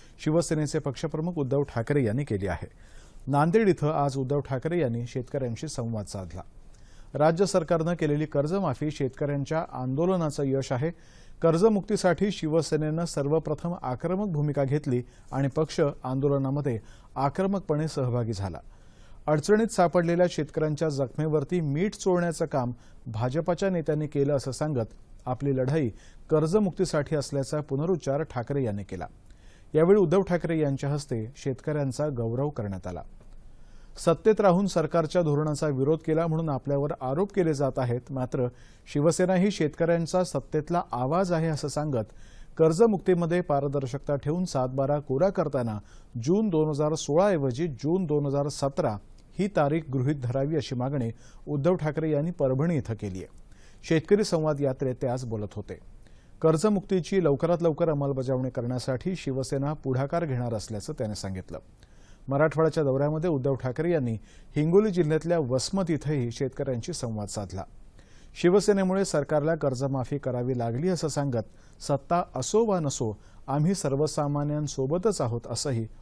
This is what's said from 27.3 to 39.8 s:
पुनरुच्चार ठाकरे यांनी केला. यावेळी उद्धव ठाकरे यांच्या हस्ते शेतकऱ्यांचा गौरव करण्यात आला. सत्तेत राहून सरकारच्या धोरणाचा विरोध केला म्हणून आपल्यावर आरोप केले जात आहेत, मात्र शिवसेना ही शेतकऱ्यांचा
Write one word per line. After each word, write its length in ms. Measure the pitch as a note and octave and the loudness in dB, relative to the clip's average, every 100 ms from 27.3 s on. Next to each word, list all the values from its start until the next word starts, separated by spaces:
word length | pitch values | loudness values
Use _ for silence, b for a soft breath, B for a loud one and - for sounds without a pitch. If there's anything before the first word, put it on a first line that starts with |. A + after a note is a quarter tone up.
| C#3 C3 D3+ | -4 -2 -4
पुनरुच्चार 640 | C#3+ C3+ E3 F3+ C3+ C#3 | -4 -2 0 -2 0 -2
ठाकरे 400 | D#3+ B2+ A2+ C#3+ | -2 -6 -4 -2
यांनी 200 | A#2+ G2+ | -2 -2
केला. 240 | G2 F2+ D#2+ - - b b b b | -6 -10 -10 -14 -20 b b b b
यावेळी 260 | D#3 E3+ G#3 | 4 6 6
उद्धव 220 | E3+ F#3+ | 6 4
ठाकरे 380 | E3+ F3 D#3+ D#3+ | 2 0 2 2
यांच्या 300 | D3 C3+ C#3 | 0 0 -2
हस्ते 440 | D3 - A#2 A2 - | -2 -4 -6 -6 -6
शेतकऱ्यांचा 680 | C#3 B2+ - D3 C3+ B2 D3+ B2 | -6 -4 -4 -2 -2 -2 -2 -2
गौरव 320 | A2+ A#2+ D3 | -2 -2 -2
करण्यात 380 | C#3+ G#2 F#2+ F2+ | -4 -6 -6 -8
आला. 140 | F2 - - - - - - b b b - | -10 -12 -18 -20 -20 -20 -20 b b b -2
सत्तेत 440 | F3 D#3+ A3 G#3+ | 0 4 4 6
राहून 260 | G3+ F3 G3 | 6 6 4
सरकारच्या 540 | E3+ D#3 E3+ D#3 F3+ | 0 2 0 2 2
धोरणाचा 460 | D#3+ D3 D#3 C#3+ D#3 | 2 2 0 0 0
विरोध 320 | C3 C#3 D#3+ D#3+ | 2 2 2 2
केला 220 | D#3 E3 | 0 2
म्हणून 220 | D#3+ D#3+ | 0 -2
आपल्यावर 420 | C3+ C#3 C#3 C#3+ - | -2 -2 0 0 -4
आरोप 320 | C3 C#3 G3+ | -4 -2 0
केले 200 | - E3 | 2 2
जात 180 | C#3 C#3 C3 | 2 0 0
आहेत, 240 | B2 A#2+ - | 0 -2 -4
मात्र 380 | C3+ B2+ C#3 B2 b b b - | -6 -4 0 -2 b b b -6
शिवसेना 420 | D3 D#3 D#3+ F3+ F#3 | 2 2 4 2 4
ही 160 | G#3 | 2
शेतकऱ्यांचा 720 | F#3+ D3+ - | 2 -2 2